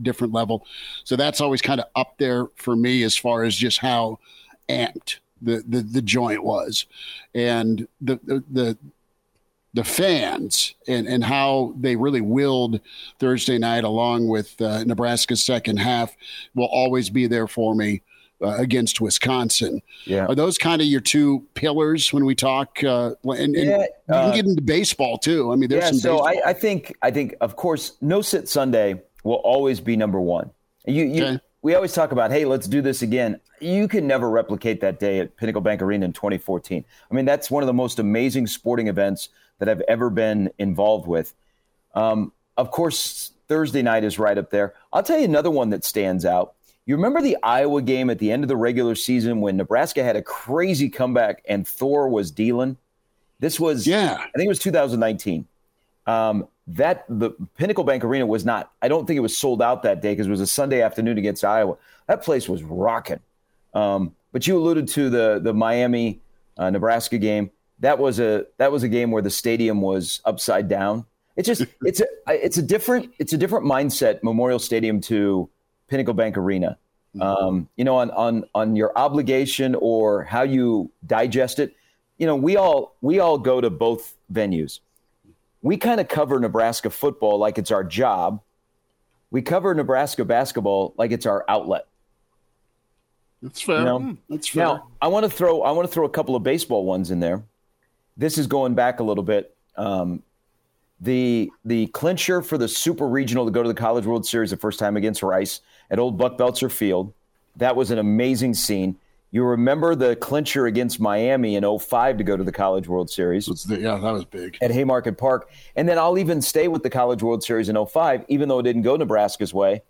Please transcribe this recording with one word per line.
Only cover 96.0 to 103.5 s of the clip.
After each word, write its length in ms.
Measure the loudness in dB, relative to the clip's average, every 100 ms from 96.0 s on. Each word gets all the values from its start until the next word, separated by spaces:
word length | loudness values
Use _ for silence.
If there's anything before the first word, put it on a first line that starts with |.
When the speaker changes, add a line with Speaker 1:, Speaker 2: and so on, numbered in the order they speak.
| -2
Speaker 2:
a 40 |
couple 260 | 0 -2 0
of 80 |
baseball 420 | 0 -2 0 -2 0
ones 260 | -2 -2
in 80 | -2
there. 240 | 0 -2 -8 _ _ _ _ _ _ -4
This 220 | -2 -2
is 100 | 0
going 280 | 0 2 2
back 240 | 2 2
a 40 |
little 200 | -2 0
bit. 320 | 0 0 -2 _ _ -6
Um, 480 | -4 -2 -2 -6 -12 _ _ _ _ _ _ _
the, 500 | -2 0 2 0 -2 -6 -4
the 220 | -2 -2
clincher 540 | -2 -2 -2 0 -2
for 160 | -2 -2
the 100 | -2
Super 400 | -2 -2 -2 -2
Regional 380 | -2 0 0
to 60 | 0